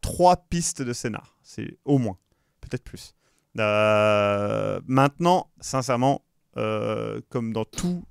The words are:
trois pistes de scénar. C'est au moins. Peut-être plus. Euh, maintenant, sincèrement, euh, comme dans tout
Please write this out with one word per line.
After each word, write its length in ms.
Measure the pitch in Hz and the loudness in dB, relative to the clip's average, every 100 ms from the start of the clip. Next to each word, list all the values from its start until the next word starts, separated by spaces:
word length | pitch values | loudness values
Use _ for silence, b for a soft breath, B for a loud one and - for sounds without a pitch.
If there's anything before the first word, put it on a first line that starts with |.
trois 360 | - - 180 175 _ | -8 4 4 4 _
pistes 320 | 170 165 - | -4 -4 -4
de 100 | 127 | -6
scénar. 460 | 120 123 104 - _ | -4 -6 -8 -12 _
C'est 340 | _ - 110 - | _ -12 -12 -10
au 140 | - 143 | 2 2
moins. 200 | 113 92 _ _ _ _ | 2 -6 _ _ _ _
Peut-être 220 | - - | -12 -12
plus. 320 | - - - _ _ _ _ - | -10 -18 -20 _ _ _ _ -4
Euh, 1200 | 107 104 107 107 107 104 101 101 104 107 104 95 - | 0 2 4 4 4 4 2 0 -2 -2 -2 -4 -2
maintenant, 600 | 127 139 - 175 180 - _ | 2 2 2 4 4 2 _
sincèrement, 640 | - 135 123 120 131 143 _ _ _ 120 | -6 -6 -2 0 2 0 _ _ _ -6
euh, 640 | 110 107 110 110 110 107 - | -4 -2 -4 -4 -6 -8 -8
comme 240 | 131 113 | -6 -4
dans 120 | 110 | -6
tout 400 | 110 - 175 175 - | -8 -6 -6 -6 -10